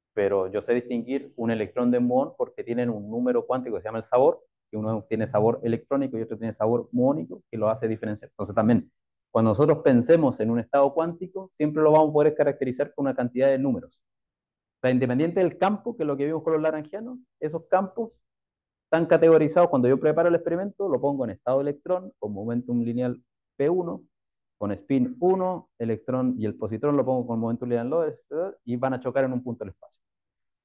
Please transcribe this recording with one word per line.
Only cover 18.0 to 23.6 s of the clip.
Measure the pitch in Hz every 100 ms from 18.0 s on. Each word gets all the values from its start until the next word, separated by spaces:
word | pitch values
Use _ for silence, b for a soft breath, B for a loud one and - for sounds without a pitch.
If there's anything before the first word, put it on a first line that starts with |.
| 220 _ _ _ _ _ _ _ _
están | 165 165
categorizados. | 165 165 160 151 175 175
Cuando | 135 123
yo | 135
preparo | 151 151 175
el | 170
experimento, | 170 170 196 - 196
lo | 131
pongo | 143 143 117
en |
estado | 98 - 135
electrón, | 143 143 165 180 190 -
con | 107
momentum | 98 110 120 123 120
lineal | 117 120 123 123 _ _ _
P | -